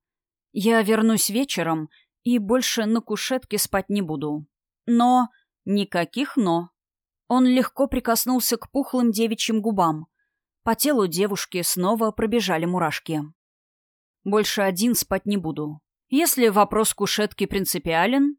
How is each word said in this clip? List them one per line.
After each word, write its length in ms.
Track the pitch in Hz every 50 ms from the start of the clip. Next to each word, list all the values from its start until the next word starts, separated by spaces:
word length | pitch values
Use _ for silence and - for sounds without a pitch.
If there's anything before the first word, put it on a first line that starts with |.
| _ _ _ _ _ _ _ _ _ _
Я 300 | - 143 180 226 226 226
вернусь 480 | 208 202 220 220 220 226 220 - - -
вечером 580 | 196 247 277 - - 185 165 165 165 160 151 - _ _ _ _ _ _ -
и 140 | 240 247 233
больше 460 | 202 190 247 262 247 - - 233 214
на 160 | 214 226 233
кушетке 560 | - - 208 - - - 262 254 - - 208
спать 320 | 196 - - - 196 190 -
не 140 | 202 202
буду. 440 | 190 156 156 139 151 147 147 156 151 _ _ _ _ _ _ _ -
Но 440 | 233 233 233 240 247 254 254 240 220 _ _ _ _ _ _ -
никаких 720 | 190 202 202 196 - - 175 170 - - 233 285 - -
«но». 320 | 277 208 175 165 170 175 - _ _ _ _ _ _ _ _ _ _ _
Он 200 | - 240 254 254
легко 400 | 254 254 254 226 - - - 277
прикоснулся 720 | 269 - 254 - 233 233 226 - 247 254 247 - - 233 220
к 120 | - -
пухлым 420 | - 277 269 - - 254 240 233
девичьим 500 | 196 214 226 220 226 - - - 220 214
губам. 460 | 202 226 208 196 175 165 156 156 160 - _ _ _ _ _ _ _ _ _ _ - 226
По 60 | 226
телу 320 | - - 294 294 233 196
девушки 560 | 175 151 175 208 202 202 - - - - 180
снова 480 | 170 - - 185 180 190 233 220 226 214
пробежали 560 | 214 - 226 208 233 240 190 185 170 160 165
мурашки. 560 | 175 180 175 170 151 - - - - 160 151 147 156 - _ _ _ _ _ _ _ _ _ _ _ _ _ _ _ _ _
«Больше 380 | - 196 202 214 202 - - 208
один 340 | 196 190 180 175 220 247 220
спать 300 | - - - 190 190 -
не 140 | 202 208 196
буду. 420 | 165 160 147 151 151 151 156 - _ _ _ _ _ -
Если 380 | 254 294 339 311 - 262 233 220
вопрос 440 | 190 214 202 - 214 214 214 -
кушетки 540 | - - 202 - - 208 214 202 - - 196
принципиален, 880 | - 202 196 185 - - 175 - 165 160 165 180 220 262 277 277 294 285